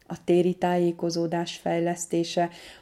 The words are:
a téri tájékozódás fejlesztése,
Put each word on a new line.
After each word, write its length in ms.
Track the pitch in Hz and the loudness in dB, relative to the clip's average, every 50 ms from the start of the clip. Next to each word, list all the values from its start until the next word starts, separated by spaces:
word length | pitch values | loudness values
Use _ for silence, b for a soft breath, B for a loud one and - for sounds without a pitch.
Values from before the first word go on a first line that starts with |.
| B B | B B
a 160 | 175 - - | -14 -6 0
téri 300 | - 175 180 170 180 175 | 4 4 4 4 4 2
tájékozódás 1040 | - - 180 180 175 175 170 170 175 180 170 170 170 170 165 175 170 175 170 - | 0 0 0 2 2 2 2 0 0 -2 -4 -2 -2 -2 -2 -2 -4 -4 -4 -8
fejlesztése, 920 | - - 170 170 170 170 175 175 175 - - 170 170 170 165 - 180 170 170 B B B B B B | -6 -4 -2 0 0 0 0 -2 -4 -6 -4 -2 -2 -2 0 0 -2 -2 -2 B B B B B B